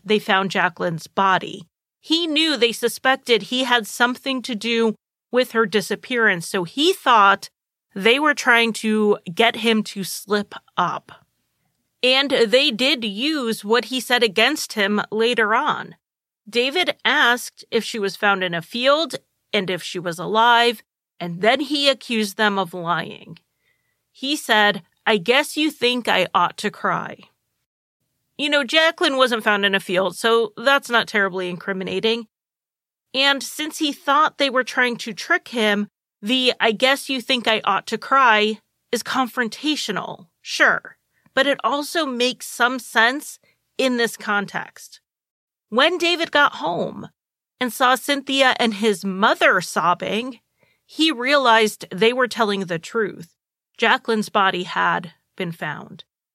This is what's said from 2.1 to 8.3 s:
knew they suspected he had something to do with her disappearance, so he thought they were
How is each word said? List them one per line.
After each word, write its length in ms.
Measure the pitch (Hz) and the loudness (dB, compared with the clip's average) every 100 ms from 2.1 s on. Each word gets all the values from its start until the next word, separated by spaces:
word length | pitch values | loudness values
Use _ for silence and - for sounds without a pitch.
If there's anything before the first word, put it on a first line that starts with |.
| 330 339 | -2 0
knew 280 | 302 320 254 | 0 0 2
they 160 | 233 | 0
suspected 680 | 208 233 - 269 269 240 220 | 0 -4 -2 0 0 0 0
he 220 | 196 254 | 0 -4
had 240 | 254 240 202 | 0 0 0
something 520 | - 247 254 269 262 | 0 -2 -2 -6 -6
to 120 | 220 | -6
do 400 | 214 226 233 226 214 _ _ _ | -6 -2 0 0 -2 _ _ _
with 180 | 247 247 | -2 0
her 160 | 226 220 | 0 0
disappearance, 800 | 214 - 196 - 247 214 180 - | 0 -2 -6 -4 0 2 0 -2
so 160 | 196 | -4
he 300 | 170 269 330 | -4 0 0
thought 580 | 381 - 226 196 196 - _ _ _ _ | 2 4 6 6 4 -2 _ _ _ _
they 260 | 202 208 269 | 0 2 4
were 140 | 302 | 2